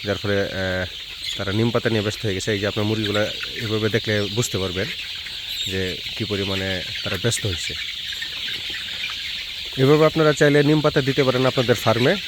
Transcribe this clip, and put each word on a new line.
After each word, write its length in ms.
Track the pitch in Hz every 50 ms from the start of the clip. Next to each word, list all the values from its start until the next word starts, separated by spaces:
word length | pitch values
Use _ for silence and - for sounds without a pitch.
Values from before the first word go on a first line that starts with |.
| -
যার 120 | 101 98
ফলে, 260 | 95 - 101 101 98
আহ, 440 | 98 - - 95 95 92 92 92 92 - - - - - - - - - -
তারা 160 | - 101 98
নিম 180 | 95 110 117 120
পাতা 200 | 110 120 - 117
নিয়ে 120 | 110 110
ব্যস্ত 240 | 101 107 - - -
হয়ে 80 | 107 95
গেছে। 180 | 95 - -
এই 60 | 107 101
যে 80 | 101
আপনার 200 | 101 95 110 104
মুরগিগুলা 440 | 107 110 110 107 101 101 104 107 87 - - - - -
এভাবে 340 | - 120 104 110 107 110 107
দেখলে 340 | 98 113 - 113 107 104
বুঝতে 360 | 101 98 101 117 123 - - 95
পারবেন 280 | 92 92 87 92 95 - - - - - - - - - - - - - - - -
যে 300 | 98 95 95 92 92 85 - - - -
কী 80 | - 110
পরিমাণে 580 | 101 104 98 98 98 95 95 95 95 95 90 87 - - - -
তারা 120 | 101 101
ব্যস্ত 300 | 90 - 117 113 - -
হয়েছে। 280 | 104 90 82 - - 82 - - - - - - - - - - - - - - - - - - - - - - - - - - - - - - - - - - - - - - - -
এভাবে 300 | 135 131 135 151 151 156
আপনারা 260 | 156 - 160 156 151
চাইলে 300 | 147 - 156 147 143 147
নিম 180 | 143 143 156 156
পাতা 200 | 147 151 - 151
দিতে 240 | 131 135 131 - 139
পারেন 220 | 127 123 123 131
আপনাদের 280 | 127 - 135 123 107 120
ফার্মে 420 | 104 - 117 110 117 120 139 196 196 -